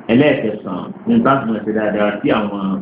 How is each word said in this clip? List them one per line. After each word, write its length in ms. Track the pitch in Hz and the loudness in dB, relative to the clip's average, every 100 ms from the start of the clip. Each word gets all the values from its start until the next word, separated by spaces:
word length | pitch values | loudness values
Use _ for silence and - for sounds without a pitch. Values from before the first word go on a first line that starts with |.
Ẹlẹ́ẹ̀kẹsàn-án, 880 | - 117 147 123 110 107 - 87 - - | 2 4 4 2 -2 -6 -8 -8 -10 -12
ní 100 | - 117 | 0 2
bá 160 | 120 | 4
fi 120 | 135 113 | 2 0
máa 160 | 107 | -4
ṣe 80 | 107 | -2
dáadáa 380 | 107 107 104 104 104 | -2 -2 0 0 0
sí 120 | 139 | 0
àwọn 500 | 120 104 101 95 95 | 0 -2 -4 -4 -4